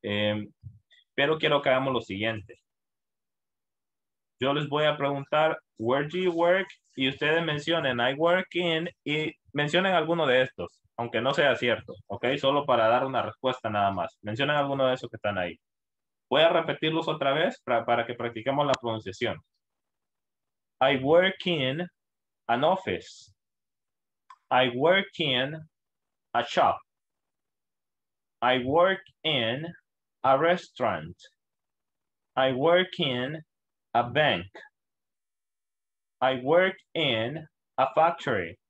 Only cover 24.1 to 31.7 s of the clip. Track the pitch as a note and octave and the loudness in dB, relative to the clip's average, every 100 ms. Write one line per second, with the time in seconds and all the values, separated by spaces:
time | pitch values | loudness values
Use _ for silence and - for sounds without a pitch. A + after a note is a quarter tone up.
24.1 | _ _ - _ B2+ B2+ A#2+ D3+ F#3+ G3+ | _ _ -20 _ 2 2 2 2 2 0
25.1 | - D#3 B2+ C3+ D#3+ D#3 _ _ _ _ | -4 -2 0 -2 -6 -16 _ _ _ _
26.1 | _ _ A#2+ A#2+ - B2 - _ _ _ | _ _ -4 0 2 2 0 _ _ _
27.1 | _ _ _ _ _ _ _ _ _ _ | _ _ _ _ _ _ _ _ _ _
28.1 | _ _ _ A#2+ B2+ B2+ D3+ F#3 F#3+ - | _ _ _ 0 2 2 2 2 2 -6
29.1 | _ D#3+ C#3+ A2+ B2+ E3 - _ _ _ | _ -4 -2 -2 -4 -8 -14 _ _ _
30.1 | _ B2+ C3+ E3 F3+ - - A#2+ F2 D#2+ | _ 2 4 4 0 -4 -4 -2 -2 -8
31.1 | - - _ _ _ _ | -18 -20 _ _ _ _